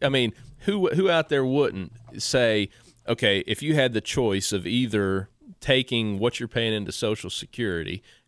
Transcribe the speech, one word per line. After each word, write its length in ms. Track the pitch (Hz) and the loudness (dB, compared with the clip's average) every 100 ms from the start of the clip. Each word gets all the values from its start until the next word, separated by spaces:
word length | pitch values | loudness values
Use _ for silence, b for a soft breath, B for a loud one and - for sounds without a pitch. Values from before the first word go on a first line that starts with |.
I 80 | 139 | 2
mean, 240 | 135 120 B B - | 4 2 B B -6
who, 300 | - 202 180 | -2 2 2
who 200 | 151 190 | 2 4
out 200 | 170 156 | 2 2
there 160 | 143 131 | 0 2
wouldn't 460 | 135 139 95 92 - - - | 2 2 -2 -8 -14 -18 -8
say, 480 | - 131 120 107 98 b b b - | -2 2 4 4 0 b b b -6
okay, 360 | 117 110 98 - | 0 2 2 0
if 140 | 110 | -4
you 140 | 151 151 | 0 2
had 180 | 131 | 2
the 80 | 110 | 0
choice 500 | - - 117 98 - | -2 -2 0 0 -2
of 140 | 101 87 | -4 -2
either 640 | 117 123 107 98 95 98 _ 285 - | 0 0 0 0 0 -4 _ -20 -10
taking 600 | - 131 127 120 110 98 | 0 0 0 -2 -2 -2
what 200 | 117 - | -2 -2
you're 80 | 117 | -6
paying 260 | 120 113 | -4 -2
into 180 | 107 101 | -2 -6
Social 380 | - 110 107 92 | -6 -4 -4 -6
Security 720 | - - - 113 85 82 90 b b | -12 -12 -6 -4 -4 -6 -10 b b